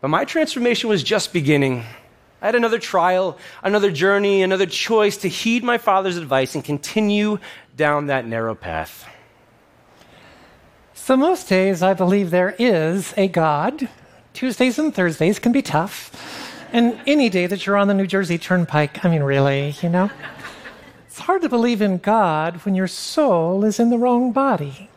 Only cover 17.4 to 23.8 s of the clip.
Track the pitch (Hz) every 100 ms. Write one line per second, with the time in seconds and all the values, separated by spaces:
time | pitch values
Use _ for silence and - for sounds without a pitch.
17.4 | 175 190 196 202 202 196 196 196 185 170
18.4 | - 185 165 151 147 - 180 165 139 139
19.4 | 139 139 143 143 175 175 202 - - -
20.4 | - - - - - - - - - 381
21.4 | 330 240 233 233 208 185 208 220 196 156
22.4 | 160 170 202 190 185 - - - 294 175
23.4 | 165 190 214 208